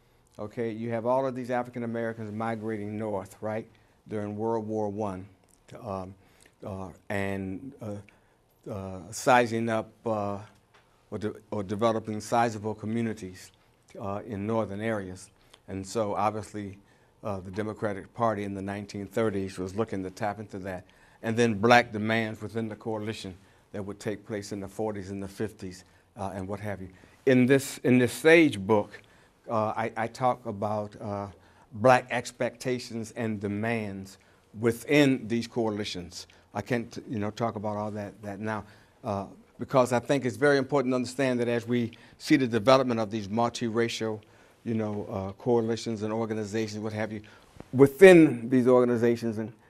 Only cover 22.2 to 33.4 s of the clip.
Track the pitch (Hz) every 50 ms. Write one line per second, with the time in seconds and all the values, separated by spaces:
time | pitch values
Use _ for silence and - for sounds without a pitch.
22.2 | 113 110 110 107 107 104 107 117 113 110 104 104 - 117 110 107 107 107 107 -
23.2 | - 98 90 92 - - _ _ _ _ - 101 98 98 98 - - 120 104 101
24.2 | 101 - 117 104 101 - 110 101 95 98 - - 110 110 104 101 92 92 101 98
25.2 | 98 95 95 - 113 101 - - - 92 90 92 - _ _ _ _ _ _ 117
26.2 | 101 95 92 98 92 92 104 98 104 107 98 90 95 92 - - - - - _
27.2 | _ 135 131 127 123 123 139 135 135 - - - - 151 123 127 127 117 - -
28.2 | - 160 160 170 165 147 113 104 95 95 110 104 104 - - - - - - -
29.2 | _ _ _ _ _ - 117 110 107 107 - - 113 113 - 110 110 117 113 -
30.2 | 131 123 123 123 - 117 107 98 107 104 107 107 104 104 - - - 107 101 101
31.2 | 101 98 92 - - _ _ _ - _ - 110 104 131 131 123 123 - 117 120
32.2 | 120 - - - 131 117 - - - 131 127 123 - - 110 117 110 107 - -
33.2 | 120 110 110 101